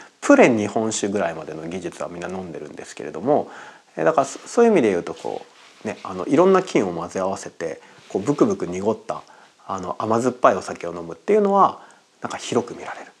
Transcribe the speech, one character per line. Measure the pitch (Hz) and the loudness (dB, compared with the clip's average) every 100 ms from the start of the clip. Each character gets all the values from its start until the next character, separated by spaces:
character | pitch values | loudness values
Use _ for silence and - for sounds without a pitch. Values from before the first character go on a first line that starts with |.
| - _ | -20 _
プ | - 277 | 4 8
レ | 170 | 8
日 | 110 104 | 6 0
本 | 117 110 | 0 -2
酒 | - 104 | -2 -2
ぐ | 101 | -2
ら | 85 | -2
い | |
ま | 80 | -4
で | 76 | -12
の | 78 82 | -12 -8
技 | 92 | -8
術 | 87 - | -8 -10
は | 76 | -10
み | 87 | -8
ん | |
な | 87 | -10
飲 | 92 | -10
ん | 90 | -10
で | 73 | -12
る | 76 | -12
ん | - | -14
で | - | -16
す | - | -12
け | |
れ | 76 | -10
ど | 78 | -6
も、 | 120 139 - - - - _ - | 0 0 0 -12 -18 -20 _ -2
え | |
ー、 | 160 | 2
だ | |
か | 160 | 2
ら | 135 | 0
そ-、 | - - | -6 -4
そ | - | 4
う | 233 | 6
い | |
う | |
意 | 190 | 6
味 | |
で | 110 | 4
言 | 87 | 2
う | |
と | 82 | -4
こ | - 57 50 - _ - - | -10 -10 -10 -12 _ -20 -12
う、 | 107 | -10
ね、 | - | -10
あ | 92 | -10
の、 | 92 110 | -8 2
い | 143 | 4
ろ | 190 | 6
ん | |
な | 185 | 4
菌 | 185 143 95 | 2 0 0
を | |
混 | 85 85 | -4 -6
ぜ | 98 | -4
合 | 92 | -4
わ | 95 | -4
せ | 87 | -10
て、 | - 82 - - - - | -10 -8 -8 -16 -20 -6
こ | 95 | -4
う、 | |
ブ | 113 147 | -2 2
ク | 127 | 2
ブ | 95 | 2
ク | 87 | -4
濁 | 92 101 | -2 -2
っ | 110 | -2
た、 | - 90 - - - _ - | -6 -10 -10 -20 -20 _ -8
あ | 95 | -8
の、 | 90 - | -6 -4
甘 | 110 117 | 0 2
酸 | 127 | 0
っ | 120 | 4
ぱ | 135 | 4
い | 95 | 4
お | |
酒 | - 82 85 | -4 -8 -8
を | 85 | -8
飲 | |
む | 85 - | -12 -10
っ | |
て | - | 2
い | 214 | 2
う | |
の | 202 | 4
は、 | 196 175 - - _ _ _ | 4 2 0 -18 _ _ _
な | - | -10
ん | |
か | - | -10
広 | - 117 - | -2 -2 -2
く | - | -12
見 | - | -12
ら | |
れ | - - | -14 -16
る。 | _ | _